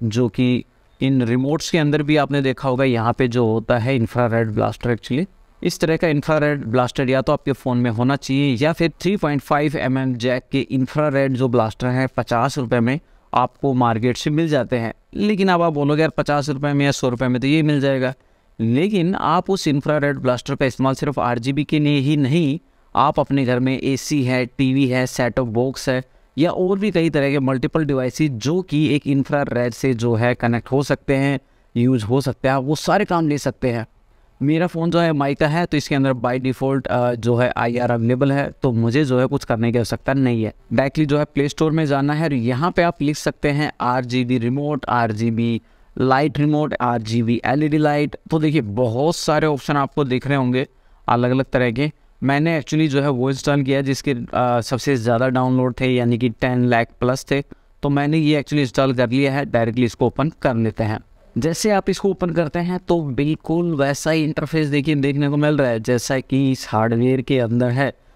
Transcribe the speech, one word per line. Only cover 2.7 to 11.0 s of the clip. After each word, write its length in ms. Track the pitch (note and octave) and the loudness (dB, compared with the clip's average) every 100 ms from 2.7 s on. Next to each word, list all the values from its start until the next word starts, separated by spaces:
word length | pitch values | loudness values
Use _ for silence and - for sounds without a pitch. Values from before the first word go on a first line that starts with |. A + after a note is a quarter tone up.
| B2+ | 0
यहाँ 300 | C3+ A#2 A2+ A#2+ | 2 2 0 0
पे 100 | B2+ | 0
जो 180 | B2 A2+ | 2 2
होता 320 | A2 A2 A#2+ | 0 0 0
है 180 | B2 C3+ | 0 0
इंफ्रारेड 560 | A2 A#2+ A#2+ A#2 A2 | 0 0 0 0 0
ब्लास्टर। 440 | A2 G#2+ - B2 A2+ | 0 -2 -2 -4 -4
Actually 300 | - B2 G3 _ _ - | -2 -4 -4 _ _ -6
इस 180 | F3+ - | -4 -2
तरह 180 | D#3+ D#3+ | -2 0
का 100 | E3+ | 0
इंफ्रारेड 580 | D3 - D#3 D3 C#3+ A#2 | 0 0 0 2 -2 0
ब्लास्टर 440 | B2 B2 - B2+ | 0 0 0 0
या 120 | C3 | 0
तो 120 | C3 | 0
आपके 180 | D3 - | -2 -2
फ़ोन 260 | B2+ C3 B2 | -4 -2 0
में 120 | B2 | 0
होना 240 | A2 B2 C#3 | 0 0 0
चाहिए 400 | - C3+ C#3+ A#2 | -2 0 0 2
या 120 | D3 | 0
फिर 180 | E3+ E3 - | 2 -2 -2
थ्री 140 | F3+ G#3 | -2 0
पॉइंट 240 | D3+ C#3+ | 0 -2
फ़ाइव 360 | - D3 D3 C#3 | 0 0 0 -2
एम 200 | B2+ C3 | -2 0
एम 180 | C3 B2 | -2 -2
जैक 280 | B2 B2+ - | -2 -2 -2
के 100 | C#3 - | -4 -2
इंफ्रारेड 640 | C3 B2+ D#3 | -2 -2 0